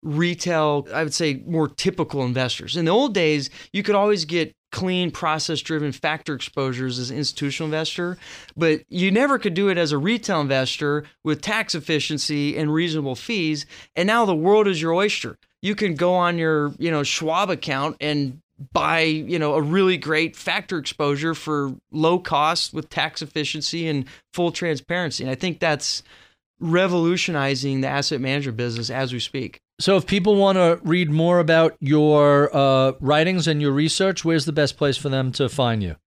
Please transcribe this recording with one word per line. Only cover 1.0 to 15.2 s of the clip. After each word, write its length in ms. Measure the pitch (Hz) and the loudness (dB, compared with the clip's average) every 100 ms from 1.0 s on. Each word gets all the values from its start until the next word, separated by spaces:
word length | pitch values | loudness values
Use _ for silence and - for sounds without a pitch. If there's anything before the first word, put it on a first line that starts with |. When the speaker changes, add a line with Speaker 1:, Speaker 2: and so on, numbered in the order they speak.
Speaker 1:
would 120 | 160 - | -4 -2
say 260 | 160 135 - | -2 -2 -4
more 200 | 165 151 | -2 -2
typical 560 | - 190 190 160 143 | -2 -4 -2 -4 -2
investors. 540 | 127 123 127 - - - | -2 -2 -2 -4 -6 -2
In 80 | 165 | 2
the 60 | |
old 240 | 202 285 196 | 2 2 2
days, 340 | 160 151 139 - - | 2 0 -2 -12 -10
you 80 | 190 | -6
could 140 | 208 202 | 0 2
always 280 | 208 208 | 2 2
get 300 | 156 170 156 _ _ | 0 -2 -2 _ _
clean, 380 | - 185 180 180 | -6 -2 0 -2
process-driven 840 | - 165 156 - 151 - 160 147 | -2 -2 -2 -2 -4 -4 -4 -4
factor 400 | 135 160 156 - | -4 -4 -4 -6
exposures 680 | 139 - - 135 123 131 123 | -8 -6 -4 -4 -2 -4 -4
as 100 | 123 | -6
an 80 | 139 | -4
institutional 500 | 143 - 143 135 160 | -6 -4 -6 -4 -4
investor, 500 | 156 160 - 175 180 - - - - | -4 -4 -4 -6 -6 -14 -20 -20 -2
but 240 | 165 156 - | 2 2 -2
you 200 | 180 185 | -2 2
never 300 | 202 277 269 | 4 2 2
could 140 | 214 | 0
do 160 | 175 202 | 0 0
it 80 | 175 | 2
as 160 | 165 | 0
a 40 | 147 | 0
retail 440 | 156 233 - 175 | 0 -2 0 -2
investor 640 | 143 135 131 - 147 147 147 _ | 2 0 0 -2 -2 -2 -6 _
with 180 | 156 151 | -4 -4
tax 320 | 196 214 214 | -2 -4 -2
efficiency 840 | 175 - 160 - 151 - 151 143 - | -6 -2 -2 0 -4 -4 -2 -2 -2
and 160 | 156 | -2
reasonable 420 | 151 170 156 139 127 | 0 0 -2 -4 -6
fees. 500 | - 226 160 151 - - - - | -4 -4 -2 -4 -8 -18 -12 -4
And 100 | 180 | 0
now 200 | 226 220 | 2 2
the 100 | 165 | 2
world 320 | 165 214 202 | 4 4 4
is 140 | 175 | 0
your 120 | 165 | 0
oyster. 440 | 165 208 - | 2 0 -2